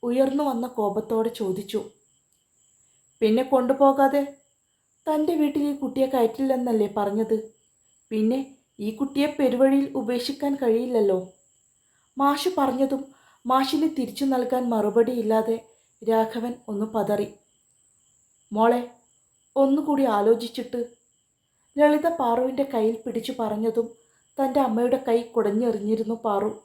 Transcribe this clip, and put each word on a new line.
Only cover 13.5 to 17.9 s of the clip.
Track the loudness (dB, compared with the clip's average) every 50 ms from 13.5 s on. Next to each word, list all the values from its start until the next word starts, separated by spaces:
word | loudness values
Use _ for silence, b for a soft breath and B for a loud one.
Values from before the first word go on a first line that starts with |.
| 2 2 2 2 0 0 0 0
തിരിച്ചു | 0 -2 -6 -6 -4 -4 -2
നൽകാൻ | 0 0 0 0 0 -2 -2 0 0
മറുപടിയില്ലാതെ | 0 0 0 2 2 2 2 2 2 -2 0 2 2 2 2 0 -2 -4 -4 b b b b b b _
രാഘവൻ | -2 0 2 2 2 0 -2 -6 -6 -6 -8 -10 _ -8
ഒന്ന് | -6 -4 -4
പതറി. | -4 -2 -2 -2 0 0 -2 -2 -6 -8 _ _ _ _ _ _ _ _ _ _ _